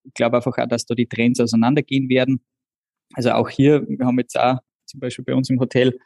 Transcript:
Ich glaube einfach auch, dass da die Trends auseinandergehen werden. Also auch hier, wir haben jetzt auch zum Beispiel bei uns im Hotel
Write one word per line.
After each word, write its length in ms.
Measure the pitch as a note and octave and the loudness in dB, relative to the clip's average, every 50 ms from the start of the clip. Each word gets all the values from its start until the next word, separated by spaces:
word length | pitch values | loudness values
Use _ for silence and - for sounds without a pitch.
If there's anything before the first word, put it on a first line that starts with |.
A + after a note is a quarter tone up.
| _ | _
Ich 100 | C3+ - | -14 -4
glaube 240 | - A#2+ A#2 B2 B2 | -2 -2 0 0 0
einfach 180 | - C3+ - | -2 -2 -4
auch, 120 | - A#2+ A#2+ | -4 -2 -2
dass 180 | A#2 A#2 - | -2 -4 -4
da 80 | - A#2+ | -4 -2
die 120 | A#2+ A#2+ | -2 -2
Trends 320 | - - A#2 A#2 B2 B2 - | -2 -2 0 0 0 2 2
auseinandergehen 680 | A#2+ A2+ A2+ A2+ A2+ B2 C#3+ D3+ C#3+ - C#3 C3+ C3 B2+ | 0 0 2 2 2 2 2 0 0 -2 -2 -2 0 2
werden. 320 | B2+ B2+ B2+ C3 C3+ B2 _ _ _ _ _ _ _ _ _ _ _ _ _ _ | 2 2 2 0 -2 -4 _ _ _ _ _ _ _ _ _ _ _ _ _ _
Also 200 | - - A#2 A#2+ | -8 -2 -2 0
auch 180 | A2 A2+ A#2 - | 0 0 -2 -2
hier, 360 | - - C3+ C#3+ D3+ C#3+ A#2 | 0 2 4 4 4 4 0
wir 200 | - C#3+ C3+ B2+ | -4 -6 -4 -2
haben 120 | B2+ B2 B2+ | 0 0 -2
jetzt 200 | A#2+ - - B2+ | -2 -4 -2 0
auch 220 | A#2+ B2 C3 B2+ _ _ _ _ _ | 0 0 0 -2 _ _ _ _ _
zum 140 | - - C3+ | -20 -16 -10
Beispiel 260 | C3 B2 - - B2+ | -10 -10 -8 -8 -6
bei 80 | - C3 | -2 -2
uns 160 | C3 C3 - | -2 0 0
im 100 | C3 B2+ | 0 0
Hotel 380 | C3 A#2 - B2+ B2+ C3 B2 - _ | 0 0 2 2 2 2 0 -2 _